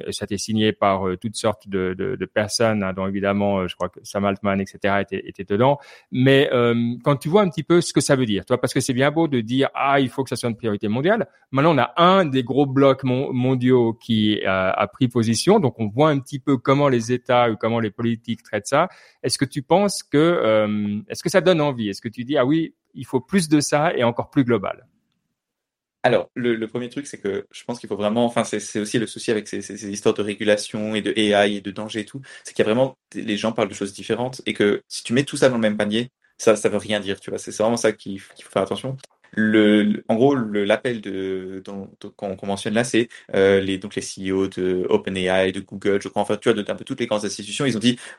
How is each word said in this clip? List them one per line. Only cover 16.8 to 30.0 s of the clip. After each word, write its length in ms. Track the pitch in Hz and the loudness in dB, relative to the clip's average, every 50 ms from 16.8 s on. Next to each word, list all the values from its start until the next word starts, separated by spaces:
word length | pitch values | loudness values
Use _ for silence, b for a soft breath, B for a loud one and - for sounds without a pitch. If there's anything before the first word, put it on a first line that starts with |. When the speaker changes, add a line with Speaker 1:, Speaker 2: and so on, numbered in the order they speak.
| 143 139 | 4 2
Speaker 1:
les 240 | 127 120 113 113 123 | 2 0 0 -2 -4
États 380 | 120 - - 123 123 120 120 | -4 0 2 2 4 4 2
ou 60 | 107 | 2
comment 240 | - - 113 117 117 | 0 -2 -2 0 0
les 100 | 113 104 | -2 -4
politiques 520 | - - 117 117 117 113 - - 113 - _ | -4 -4 -2 -2 -2 -4 -4 -8 -8 -8 _
traitent 240 | - - 104 - - | -6 -6 -6 -4 0
ça. 200 | 135 147 175 185 b b b b b b - | 0 0 0 0 b b b b b b -4
Est-ce 140 | 135 - - | -4 -2 -2
que 60 | 143 | -4
tu 180 | - - 147 131 | -4 -4 -10 0
penses 400 | - 165 190 208 202 - - - | 2 2 2 2 2 -2 -4 -6
que, 140 | - - 143 | 0 2 2
euh, 840 | 156 170 175 - 117 110 110 107 107 104 104 104 104 104 104 107 104 - | 4 4 2 2 2 2 4 2 2 2 0 -2 -2 -2 -4 -6 -6 -8
est-ce 140 | 117 - - | -12 -6 -6
que 80 | - | 0
ça 100 | - 190 | 2 4
donne 200 | 156 185 185 156 | 4 4 4 4
envie ? 280 | 147 147 131 117 110 101 | 2 0 0 -2 -4 -4
Est-ce 120 | 98 - | -4 -6
que 80 | - 117 | -8 -10
tu 140 | - 123 120 | -10 -8 -6
dis, 120 | 123 151 143 | -2 2 2
ah 80 | 123 | 4
oui, 280 | 127 156 165 160 - - _ _ _ _ | 4 2 2 0 -2 -6 _ _ _ _
il 100 | 143 131 | -16 -12
faut 160 | - - 127 | -4 -4 -4
plus 280 | - _ - 196 165 151 | -2 _ 0 0 2 4
de 100 | 156 147 | 2 2
ça 340 | 139 - 156 147 151 175 - | 2 2 2 2 2 2 2
et 100 | 135 120 | 2 0
encore 260 | 117 120 - - - | 0 0 -2 -6 -2
plus 140 | - 143 127 | 0 0 2
global ? 420 | 120 120 104 95 - - - - _ _ _ _ _ _ _ _ _ _ _ _ _ _ _ _ _ _ _ _ _ _ _ - | 2 2 0 0 -4 -6 -8 -12 _ _ _ _ _ _ _ _ _ _ _ _ _ _ _ _ _ _ _ _ _ _ _ 0
Speaker 2:
Alors, 280 | 127 120 95 - - _ | 2 2 2 0 -2 _
le, 200 | 131 120 120 117 | -4 -2 -2 -2
le 120 | 113 113 110 | -2 -4 -6
premier 200 | - 123 123 120 | -6 -8 -8 -6
truc, 180 | - 139 143 - | -10 -12 -12 -12
c'est 100 | - - | -16 -8
que 280 | - 98 98 98 98 - | -6 -6 -4 -4 -8 -10
je 140 | - - - | -18 -16 -12
pense 160 | - 123 - | -12 -12 -12
qu'il 80 | - - | -10 -10
faut 80 | 107 | -6
vraiment, 280 | 95 104 104 107 120 120 | -4 -2 -2 0 0 0
enfin, 200 | 117 - 120 110 | 0 0 -2 -2
c'est, 160 | - - 104 | -2 -4 -6
c'est 180 | 101 - - 110 | -6 -6 -6 -6
aussi 200 | 104 104 - 123 | -4 -2 -2 -2
le 80 | 110 - | -2 -4
souci 240 | - - - - 113 | -6 -8 -4 -2 -2
avec 160 | 107 104 - | -2 -4 -6
ces, 120 | - 101 | -10 -10
ces, 160 | 101 - 104 | -10 -10 -12
ces 140 | 104 107 101 | -12 -10 -10
histoires 240 | 101 - | -10 0